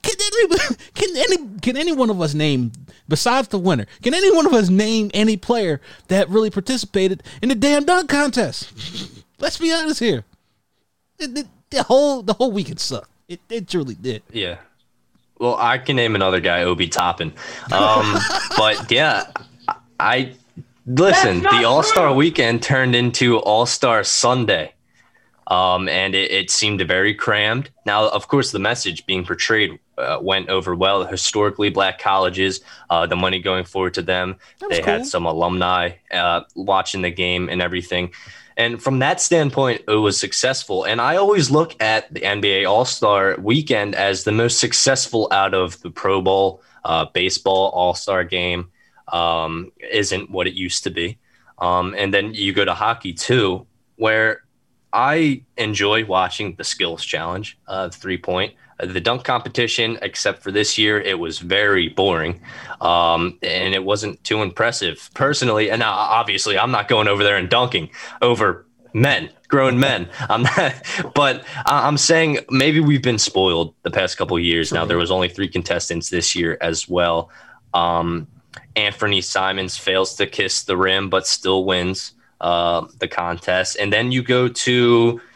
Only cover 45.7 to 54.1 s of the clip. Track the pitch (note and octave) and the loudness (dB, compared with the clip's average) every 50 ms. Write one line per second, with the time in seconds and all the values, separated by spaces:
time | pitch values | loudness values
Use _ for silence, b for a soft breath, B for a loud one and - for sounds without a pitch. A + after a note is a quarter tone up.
45.7 | - - - F2 D#2+ - - G2 G2 F#2+ F#2 F#2+ F#2+ G2 G2 F#2+ F#2 b b b | -4 -10 -14 -14 -10 -4 -2 0 0 2 2 2 4 4 4 2 0 b b b
46.7 | b b - - E2 D#2+ D#2 - - F2+ F2+ F#2 - - - G2 F#2+ F#2+ F#2+ G2 | b b -4 -2 0 0 -2 -2 -2 0 0 0 0 0 0 2 2 2 2 0
47.7 | - F2 F2+ F2+ F2 - - - F#2+ F#2 F2 E2+ F#2 F2+ F2 F2+ F2 F2 F2 F2 | 0 0 0 0 0 -2 -2 -2 -2 -2 -2 -2 -2 -2 -2 -2 -4 -6 -8 -10
48.7 | b b b b b b b - F#2 E2+ E2+ E2 E2 E2 E2 D#2+ E2 E2+ F2+ - | b b b b b b b -6 -2 0 0 0 0 0 -2 -4 -6 -8 -10 -14
49.7 | - _ - - - G#2+ G2+ - F#2+ F#2+ G2+ - F#2+ F#2 F2 F#2 F2+ F#2+ F#2 F2 | -16 _ -8 -4 -2 -2 -2 -2 -4 -6 -6 -6 -4 -4 -4 -4 -4 -6 -6 -6
50.7 | - - - F#2+ F2 E2+ E2+ F2 A2 b b b b b b b b - F#2 F2 | -6 -6 -6 -6 -4 -4 -6 -6 -8 b b b b b b b b -4 -2 0
51.7 | F2+ F2+ F2+ F#2 G2+ G2+ G2+ G2 G2 G2 G2+ A2 A2 G#2 G2+ G2 F#2 G2+ G2+ F2+ | 0 0 0 -2 -4 -4 -2 0 0 0 0 -2 -4 -4 -4 -2 0 0 0 0
52.7 | F2 - G#2+ A2 A#2 - - F#2 E2 - - - B2 B2+ G#2+ F#2+ F2+ F#2+ - _ | 0 0 0 -2 -2 -2 -6 -10 -10 -6 -2 0 2 2 2 0 -2 -4 -8 _
53.7 | _ _ _ _ _ - A2 A2 | _ _ _ _ _ -2 0 2